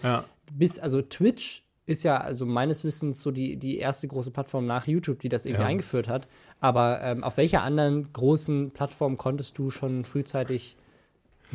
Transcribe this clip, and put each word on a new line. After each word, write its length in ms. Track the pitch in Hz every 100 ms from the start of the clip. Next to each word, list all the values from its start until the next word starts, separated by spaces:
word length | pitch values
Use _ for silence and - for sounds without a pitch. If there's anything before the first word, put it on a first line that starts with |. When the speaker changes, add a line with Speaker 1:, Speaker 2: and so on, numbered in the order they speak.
Speaker 1:
Ja. 220 | 123 113 - _ -
Speaker 2:
bis, 280 | 143 175 -
also 220 | 151 131
Twitch 600 | 135 - 214 - - - _ _ -
ist 160 | 156
ja, 140 | 165 131
also 300 | - 123 123
meines 360 | 120 143 151
Wissens 400 | 156 - 151 131
so 80 | 147
die, 280 | 131 131 139
die 200 | 135 -
erste 300 | 135 135 139
große 240 | 135 123
Plattform 340 | 131 135 135 120
nach 220 | 123 151
YouTube, 320 | 165 160 127
die 80 | 131
das 180 | 120 -
irgendwie 160 | 104
Speaker 1:
Ja. 60 | 110
Speaker 2:
eingeführt 400 | 185 - 123 110
hat. 180 | 131 - - - -
Aber, 420 | 135 120 120 120
ähm, 220 | 127 120
auf 140 | 127 -
welcher 260 | 156 156
anderen 500 | 123 151 147 147 143
großen 600 | - 127 156 156 143 139
Plattform 440 | - 143 - 139 131
konntest 400 | 131 139 127 -
du 140 | 135
schon 340 | - 135 127
frühzeitig 720 | 120 143 135 135 127 123 - - _ _ _ _ _ _ -